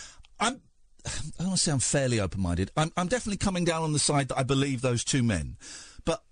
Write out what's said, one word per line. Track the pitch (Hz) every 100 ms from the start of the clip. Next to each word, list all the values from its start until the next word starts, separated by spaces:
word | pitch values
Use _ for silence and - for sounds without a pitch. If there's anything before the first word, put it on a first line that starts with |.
| - - - -
I'm, | 220 262 - _
<sighs> | - - -
I | - 156 -
don't | 180
wanna | 180
say | 170
I'm | 135
fairly | - 147 131 113
open-minded. | 92 92 87 87 95 -
I'm, | 160 -
I'm | 180
definitely | 247 220 196
coming | 196 180
down | 170 160
on | 156
the | 147
side | - 143 135
that | 127
I |
believe | 131 135 143 127
those | 131 120
two | - 139
men. | 120 87 65 - - - - -
But, | - 160 _